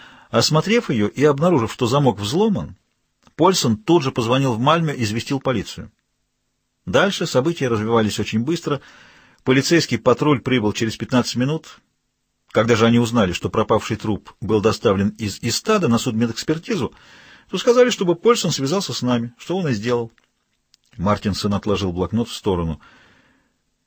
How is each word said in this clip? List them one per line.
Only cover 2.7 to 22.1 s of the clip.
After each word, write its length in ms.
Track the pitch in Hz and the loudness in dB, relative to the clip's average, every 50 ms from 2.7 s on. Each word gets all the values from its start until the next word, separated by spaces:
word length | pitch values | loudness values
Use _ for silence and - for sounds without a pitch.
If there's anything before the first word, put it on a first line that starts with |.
| 92 - _ _ _ _ _ _ _ _ _ _ _ | -14 -18 _ _ _ _ _ _ _ _ _ _ _
Польсон 420 | - 156 185 185 - - 123 110 | 2 2 2 2 2 2 0 0
тут 260 | 107 - - 170 170 135 | 0 2 2 4 4 4
же 80 | 135 | 0
позвонил 420 | - - 113 113 123 135 135 131 117 | -2 -2 0 0 2 2 2 0 0
в 60 | 107 | 0
Мальмё 340 | 123 147 160 170 165 151 - | 2 2 2 2 0 -2 -2
и 100 | - 117 | -2 -4
известил 360 | 101 107 117 - - 143 135 | -2 -2 -4 -4 -4 -4 -4
полицию. 520 | - 135 123 101 80 - - - - - _ _ _ _ _ _ _ _ _ _ _ _ _ _ _ _ _ _ _ | -2 -2 -2 -2 -4 -6 -10 -14 -16 -18 _ _ _ _ _ _ _ _ _ _ _ _ _ _ _ _ _ _ _
Дальше 420 | - 92 131 170 202 190 - 180 | 0 2 2 2 2 0 -2 -4
события 400 | - - 127 127 170 170 - 139 | -2 0 0 0 0 -2 -2 -2
развивались 520 | 123 117 104 107 113 117 113 110 101 - - | -2 0 0 0 0 2 2 2 0 -2 -4
очень 220 | 104 - - 110 | -4 -2 -2 -2
быстро. 400 | 117 147 175 165 - - 143 131 - - - - - - - _ _ _ _ _ - | -2 -2 -2 -4 -2 -4 -4 -4 -6 -12 -20 -20 -20 -20 -20 _ _ _ _ _ 0
Полицейский 560 | - 131 139 131 - 170 165 - - 127 110 | 2 2 2 2 4 2 2 2 0 -2 0
патруль 420 | - 127 117 - 143 151 147 113 | 2 2 2 4 4 2 2 2
прибыл 320 | - 131 127 123 104 104 98 | 0 0 0 0 0 0 -2
через 240 | - 117 110 - | -2 -4 -4 -4
пятнадцать 380 | - 113 - 131 123 113 - - | -6 -6 -2 0 0 0 0 -2
минут. 440 | 120 127 139 156 160 - - - - _ _ _ _ _ _ _ _ _ _ _ _ _ _ | -2 -2 -2 -2 -6 -8 -14 -20 -20 _ _ _ _ _ _ _ _ _ _ _ _ _ _
Когда 240 | - 113 113 117 120 | 0 0 2 4 4
же 120 | 107 117 | 4 4
они 100 | 117 117 | 4 4
узнали, 360 | 120 120 110 117 120 104 90 85 | 4 2 2 2 0 0 0 0
что 160 | - - 95 | -4 -6 -4
пропавший 480 | - 113 107 - 117 104 - - 117 | -2 -2 0 2 0 0 0 -2 -6
труп 360 | 101 - 107 101 - - - - _ | -6 -4 -4 -4 -4 -6 -12 -16 _
был 180 | - 95 110 107 | -4 0 0 2
доставлен 480 | 98 110 - - - 113 95 98 98 107 | 2 2 0 2 2 2 2 2 0 -2
из 280 | - - 110 101 - - | -2 -4 -8 -8 -8 -6
Истада 460 | - 120 113 - - 220 220 208 175 | -6 -4 -4 -4 -2 0 0 2 2
на 120 | 123 117 113 | 2 0 0
судмедэкспертизу, 920 | - 131 107 110 120 117 113 - - - 156 160 - - 233 175 113 - - - - - - - - - - - _ _ | 0 -2 -2 -2 -2 -2 -4 -4 -4 -4 -4 -4 -4 -6 -4 -4 -4 -6 -8 -12 -20 -20 -20 -20 -20 -20 -20 -20 _ _
то 80 | - | -8
сказали, 340 | 180 - 247 240 247 247 247 | -2 2 4 4 6 4 4
чтобы 240 | - - 196 175 170 | 2 0 0 0 0
Польсон 360 | - - 220 240 - - 170 | 2 2 2 2 2 0 -2
связался 420 | - - 135 135 170 202 185 - 120 | -2 -2 -2 -2 -2 -4 -4 -4 -6
с 100 | - 127 | -4 -2
нами, 300 | 123 123 117 117 120 - | -2 0 -2 -2 -6 -10
что 200 | - - - 170 | -12 -8 -6 -4
он 100 | 190 180 | -4 -2
и 60 | 147 123 | -2 -2
сделал. 380 | 101 107 123 123 120 117 113 _ _ _ _ _ _ _ _ _ _ _ _ _ _ _ _ _ | -2 -2 -2 -2 -2 -2 -6 _ _ _ _ _ _ _ _ _ _ _ _ _ _ _ _ _
Мартинсон 560 | - 85 104 104 98 - 107 95 - - 104 101 | -4 -2 0 0 0 -2 -2 -2 -2 -2 -2 -2
отложил 400 | 95 - 107 101 87 98 92 85 | -2 0 -2 -2 0 -2 -2 -2
блокнот 340 | 90 92 85 | -2 -2 -2